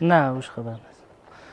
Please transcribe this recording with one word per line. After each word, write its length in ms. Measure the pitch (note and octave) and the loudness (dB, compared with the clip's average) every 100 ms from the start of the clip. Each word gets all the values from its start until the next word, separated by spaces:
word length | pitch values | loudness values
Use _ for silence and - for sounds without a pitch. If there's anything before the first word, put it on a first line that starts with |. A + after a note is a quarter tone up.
نه، 300 | E3+ E3+ C#3 | 2 4 2
اوش 160 | C3 B2+ | -2 -8
خبر 220 | - A#2 | -12 -12
نیست. 320 | A2+ - - - _ - - - | -12 -16 -20 -20 _ -20 -20 -20